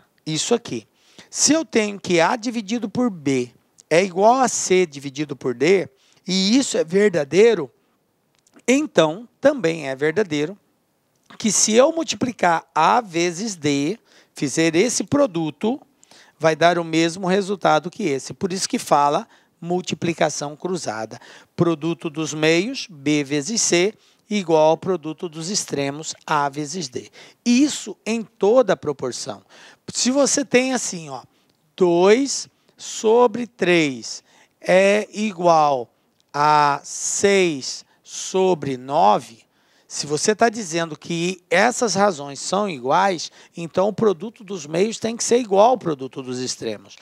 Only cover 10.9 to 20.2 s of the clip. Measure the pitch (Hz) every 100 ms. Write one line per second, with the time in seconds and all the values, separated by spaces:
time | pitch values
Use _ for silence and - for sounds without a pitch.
10.9 | _ _ _ _ - 214 - - 220 285
11.9 | 330 - 214 254 - 175 165 - 151 170
12.9 | 226 214 165 175 165 226 180 147 143 143
13.9 | 226 _ _ _ - 143 151 165 160 240
14.9 | - 214 285 277 170 156 - 214 277 _
15.9 | _ _ - _ - 160 156 170 175 165
16.9 | 160 165 175 180 190 185 202 160 156 170
17.9 | - 185 135 - - 190 180 - 254 -
18.9 | 151 143 160 233 _ _ _ 170 180 170
19.9 | 175 170 165